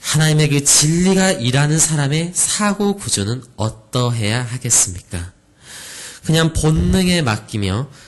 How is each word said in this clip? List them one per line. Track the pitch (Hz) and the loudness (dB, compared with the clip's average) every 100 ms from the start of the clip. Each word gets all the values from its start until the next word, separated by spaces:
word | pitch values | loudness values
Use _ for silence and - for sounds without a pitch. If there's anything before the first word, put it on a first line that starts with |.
하나님의 | - 151 156 151 151 | -2 2 2 4 2
그 | 143 | 2
진리가 | 143 - 151 165 185 190 190 | 2 2 2 4 4 4 2
일하는 | 180 120 135 147 160 | 2 0 2 2 2
사람의 | 156 156 139 151 175 | 2 0 0 0 -2
사고 | 180 - - 208 202 202 202 | -4 -4 0 0 0 0 -2
구조는 | - - 101 127 - | -4 -4 -2 -4 -8
어떠해야 | - 107 - - 123 123 117 104 120 | -6 -6 -6 -6 -2 0 0 -2 -2
하겠습니까? | 123 123 120 - - 87 - 90 87 _ _ _ - - - - - - | -4 -6 -2 0 0 -4 -10 -10 -10 _ _ _ -20 -20 -18 -18 -18 -12
그냥 | - 160 160 | -2 2 2
본능에 | - 156 160 180 185 180 175 | 2 0 2 2 2 2 2
맡기며 | 143 107 - 110 98 101 143 - | 0 -2 -4 -4 -2 -2 -4 -12